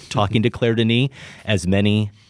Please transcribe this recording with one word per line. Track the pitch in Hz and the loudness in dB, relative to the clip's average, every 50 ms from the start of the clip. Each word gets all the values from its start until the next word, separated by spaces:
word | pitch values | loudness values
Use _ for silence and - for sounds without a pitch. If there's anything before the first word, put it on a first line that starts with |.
| - - | -6 -6
Talking | - 131 104 98 - 117 | -2 -2 0 0 0 0
to | 104 120 | 0 0
Claire | - - 123 117 113 | -2 0 0 0 2
Denis, | 113 113 113 117 120 135 139 - - - - - - - | 2 2 2 2 2 0 -2 -4 -10 -18 -20 -20 -10 -4
as | 104 107 95 90 | -2 -2 0 0
many | 90 95 101 101 104 104 107 107 101 - - - | 0 2 2 2 2 2 0 0 -2 -6 -14 -20